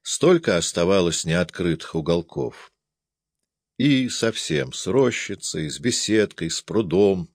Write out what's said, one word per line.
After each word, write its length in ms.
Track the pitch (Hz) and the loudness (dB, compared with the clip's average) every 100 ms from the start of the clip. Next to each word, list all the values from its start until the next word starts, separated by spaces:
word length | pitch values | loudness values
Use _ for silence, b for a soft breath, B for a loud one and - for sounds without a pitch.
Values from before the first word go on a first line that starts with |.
столько 560 | - - 156 175 143 87 | -8 2 4 4 4 0
оставалось 680 | - - 87 98 87 80 82 | 0 0 2 4 2 0 0
неоткрытых 720 | 85 87 - 87 80 - 82 | 0 0 -2 -2 -2 -4 -6
уголков. 760 | 78 85 82 78 62 - - _ _ _ _ _ _ _ _ _ _ - | 0 -2 -2 -6 -8 -8 -20 _ _ _ _ _ _ _ _ _ _ -2
И 320 | 139 131 127 | 2 2 0
совсем 640 | - 113 110 - 76 65 | -2 -2 -2 -4 -2 -2
с 140 | - 92 | -6 -2
рощицей, 800 | 120 127 - - 101 - 82 78 | 2 2 0 -8 -10 -8 -6 -6
с 100 | - | -4
беседкой, 680 | 123 120 - 107 101 - 82 | -4 -2 0 2 2 -2 -6
с 120 | - | -6
прудом 680 | - 92 95 90 101 92 82 | -4 -2 0 2 4 2 -6